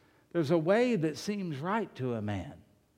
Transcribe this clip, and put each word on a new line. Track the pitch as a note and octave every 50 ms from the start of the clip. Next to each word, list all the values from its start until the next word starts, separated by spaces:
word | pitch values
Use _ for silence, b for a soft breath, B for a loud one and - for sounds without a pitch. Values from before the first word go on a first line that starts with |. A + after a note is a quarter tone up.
| b b b b b b
"There's | - E3+ D#3 C3+
a | F3 E3
way | D#3 F3 G3+ A#3 B3 B3+ A#3
that | F3+ D3+ D#3+ C#3+
seems | B2 - G3+ G#3 G3+ F#3+ E3+ D3 C3
right | D3+ F3+ G#3 A3+ G3 - -
to | - C3 B2+ A#2+
a | A2+
man, | G#2 G#2 G#2 F#2 E2+ C#3+ - - - _ _ _ _ _ _